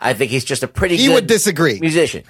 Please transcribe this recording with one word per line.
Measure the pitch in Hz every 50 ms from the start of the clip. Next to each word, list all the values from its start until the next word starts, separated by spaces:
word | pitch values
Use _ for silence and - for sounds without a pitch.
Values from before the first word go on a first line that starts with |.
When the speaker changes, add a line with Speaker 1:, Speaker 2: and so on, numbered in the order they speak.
Speaker 1:
I | - 123 120
think | - 139 107
he's | 127 131 -
just | - 139 -
a | 131 -
pretty | - - 196 185 175
Speaker 2:
He | 196 262
Speaker 1:
good | 269 247
Speaker 2:
would | 247 190
disagree. | 156 226 208 - 202 175 151 165 156 - 190
Speaker 1:
musician. | 165 160 156 170 156 120 - 78 -